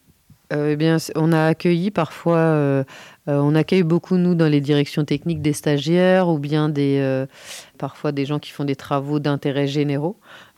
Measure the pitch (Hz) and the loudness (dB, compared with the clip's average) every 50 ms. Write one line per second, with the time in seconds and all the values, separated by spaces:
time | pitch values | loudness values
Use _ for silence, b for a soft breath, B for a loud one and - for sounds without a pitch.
0 | _ _ _ _ _ - - _ _ - 151 151 147 151 151 147 160 160 165 160 | _ _ _ _ _ -20 -20 _ _ -6 -4 -2 0 0 0 2 2 2 2 2
1 | - - - 160 156 165 165 156 156 160 160 - - 180 175 170 180 208 - 175 | 0 -2 -2 0 2 2 4 4 4 2 2 2 0 0 0 0 0 -2 -2 -2
2 | 156 - - - - 170 170 165 165 160 156 151 143 139 139 135 131 B B B | -4 -4 -6 -4 -2 0 2 4 4 2 2 2 2 2 0 0 -2 B B B
3 | B B B B _ 151 143 143 143 147 156 156 151 - 180 190 185 156 175 170 | B B B B _ -2 0 2 2 4 4 2 2 2 2 2 2 2 0 0
4 | - - 185 180 175 175 180 165 160 151 151 143 139 139 147 143 139 - - 156 | 0 0 0 2 2 2 2 2 2 2 2 2 2 2 2 0 0 0 -2 -4
5 | 151 - 151 143 - 170 165 151 147 151 143 - - 156 147 143 139 160 170 180 | -2 -2 -4 -4 -4 -6 -6 -2 -2 -2 -2 -2 -2 -2 -2 0 0 0 2 2
6 | 185 185 185 185 185 170 165 147 143 143 151 151 151 151 151 143 143 139 139 139 | 4 4 4 4 2 2 0 -2 -2 -2 0 0 0 0 0 0 0 2 2 0
7 | 135 135 131 131 135 135 B B B B B B B B B - 147 135 - - | 0 0 -2 -2 -4 -6 B B B B B B B B B -10 -10 -10 -8 -6
8 | - 151 143 139 139 135 147 147 - - - - 147 143 135 - - - 147 139 | -6 -4 -4 -4 -4 -2 -4 -6 -6 -8 -10 -6 -4 -4 -4 -6 -4 -4 -4 -4
9 | 135 143 151 151 147 147 143 139 - 147 131 143 143 139 139 151 143 147 139 139 | -2 -2 -2 -2 0 -2 -2 -2 -2 -2 -2 -2 -2 -2 -2 -2 -2 -2 -2 -2
10 | 147 175 220 B B B B B B B B | -4 -6 -8 B B B B B B B B